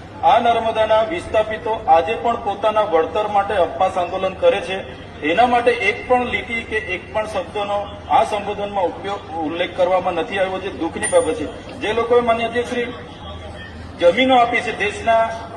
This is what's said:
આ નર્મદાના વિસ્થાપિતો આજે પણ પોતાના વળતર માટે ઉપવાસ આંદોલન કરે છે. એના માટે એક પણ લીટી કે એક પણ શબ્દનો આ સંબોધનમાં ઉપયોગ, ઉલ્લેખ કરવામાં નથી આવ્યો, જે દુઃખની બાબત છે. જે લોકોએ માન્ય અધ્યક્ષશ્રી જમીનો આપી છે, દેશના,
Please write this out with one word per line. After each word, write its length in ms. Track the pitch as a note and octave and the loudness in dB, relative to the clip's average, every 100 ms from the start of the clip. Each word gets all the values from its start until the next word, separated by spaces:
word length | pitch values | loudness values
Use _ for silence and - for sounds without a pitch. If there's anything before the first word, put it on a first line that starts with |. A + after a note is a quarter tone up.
| - - | -16 0
આ 140 | E3 A3 | 4 6
નર્મદાના 640 | A#3+ A3+ A3+ A3 G#3+ A3 | 4 2 0 0 2 2
વિસ્થાપિતો 800 | A3 F3 - A3 G#3+ A3 A3 A3 - | 2 -4 -2 0 0 -4 -4 -4 4
આજે 260 | E3 A3 | 4 4
પણ 220 | A#3 A#3 A3+ | -2 -2 -2
પોતાના 440 | G#3 G3 A3 G#3+ | -4 -2 0 2
વળતર 480 | G#3 A#3+ - G#3+ G#3 | 2 2 2 0 0
માટે 260 | G3+ G3+ | 0 0
ઉપવાસ 440 | G3+ E3 - F#3 F#3+ | 0 0 0 0 0
આંદોલન 360 | F3 F#3 F#3+ | -2 -2 -4
કરે 260 | F#3 F3 G3+ | 2 2 2
છે. 500 | F3 F#3+ - - - - | -2 -8 -8 -14 -16 -6
એના 240 | D3+ E3+ B3 | 0 4 4
માટે 240 | B3 B3 | 4 4
એક 380 | - G3 G#3 - | 2 0 -2 0
પણ 180 | B3 A#3+ | 0 2
લીટી 360 | A#3 - A3+ | -4 -4 -8
કે 140 | A#3 G#3+ | -4 -4
એક 380 | F#3 F3+ - | -4 -8 -6
પણ 120 | G#3+ G#3+ | -6 -4
શબ્દનો 600 | F#3 F3 G#3 G3+ G3+ G3+ - - | -6 -6 -6 -2 -4 -4 -12 0
આ 140 | - | 2
સંબોધનમાં 600 | A3 G#3 G3 G3 G3+ G3 | 2 0 -4 -6 -4 -2
ઉપયોગ, 540 | E3+ E3 G3 G3+ - D#3+ | -2 -2 -8 -8 -8 -6
ઉલ્લેખ 380 | D3+ E3+ F3+ F3+ | -4 -2 -4 0
કરવામાં 380 | F3+ F#3 F#3 | 2 2 0
નથી 240 | E3+ D#3+ G3 | -2 -4 -2
આવ્યો, 200 | F#3+ F#3 | -2 -2
જે 100 | G3+ | -6
દુઃખની 380 | - D#3+ G#3 - | -6 -6 -4 2
બાબત 280 | - D#3+ | 4 4
છે. 380 | - C#3 - - | -2 -6 -8 -14
જે 200 | B2 G3+ | -6 -2
લોકોએ 280 | A3+ A#3 A#3+ | 0 4 4
માન્ય 240 | A#3+ A3+ | 4 2
અધ્યક્ષશ્રી 420 | A3+ A#3+ A#3+ B3 A#3+ - - - - - - - - - - - | 0 -2 -2 -4 -4 -8 -14 -14 -14 -12 -14 -14 -14 -14 -14 4
જમીનો 360 | F3 A3+ C4 B3 | 4 6 6 6
આપી 240 | A#3 A#3+ | 6 2
છે, 180 | A3 G3+ | -2 -4
દેશના, 460 | G3+ G3+ A3 A3+ A3+ - - | -4 -2 2 4 2 -2 -12